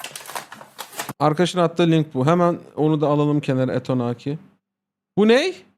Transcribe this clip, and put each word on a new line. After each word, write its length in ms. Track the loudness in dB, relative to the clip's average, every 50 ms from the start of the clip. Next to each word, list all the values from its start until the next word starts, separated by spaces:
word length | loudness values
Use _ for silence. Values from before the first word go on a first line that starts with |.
| -18 -16 -16 -16 -18 -14 -14 -16 -16 -16 -20 -20 -20 -20 _ -20 -20 -14 -14 -12 -12 -12 -4 -2
Arkadaşın 400 | 0 0 2 2 0 0 2 0
attığı 320 | 0 0 2 2 2 4
link 240 | 4 2 2 0 -2
bu. 120 | 0 2
Hemen 320 | 2 2 4 2 2 0 -2 -8 -12 -4
onu 240 | -2 0 0 2 2
da 80 | 2 2
alalım 320 | 2 2 2 2 0 0
kenara 320 | 0 -2 0 0 0 -2 -2
Etonaki. 640 | -4 -2 -2 -2 -2 -2 -2 -4 -6 -8 -8 -8 -8 -12 -20 _ _ _ _ _ _ _ _ _ _ _ _ _ 2
Bu 100 | 4 4
ney? 360 | 4 4 2 0 -4 -8 -16 _ _